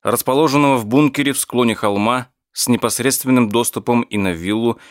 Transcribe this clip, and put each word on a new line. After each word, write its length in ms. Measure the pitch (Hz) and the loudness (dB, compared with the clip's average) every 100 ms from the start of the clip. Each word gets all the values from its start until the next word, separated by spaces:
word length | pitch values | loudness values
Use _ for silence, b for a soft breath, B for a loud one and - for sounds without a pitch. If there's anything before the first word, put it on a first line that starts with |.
расположенного 760 | - 117 - 131 156 139 143 127 | -2 -2 0 2 2 2 2 0
в 80 | 107 | 2
бункере 460 | 131 147 139 143 | 2 2 2 -2
в 80 | 131 | -4
склоне 360 | - 120 120 107 | -4 0 0 0
холма 540 | 107 101 107 127 120 _ _ | -2 0 0 -2 -6 _ _
с 160 | - - | -6 -2
непосредственным 840 | 113 117 - 123 - 131 127 113 | 0 0 -2 -2 -2 2 2 2
доступом 520 | 117 117 113 110 120 | 0 -2 -4 -2 -2
и 160 | 117 104 | -2 -2
на 160 | 98 | -2
виллу, 460 | 85 90 110 117 113 B | -4 -2 -2 -2 -4 B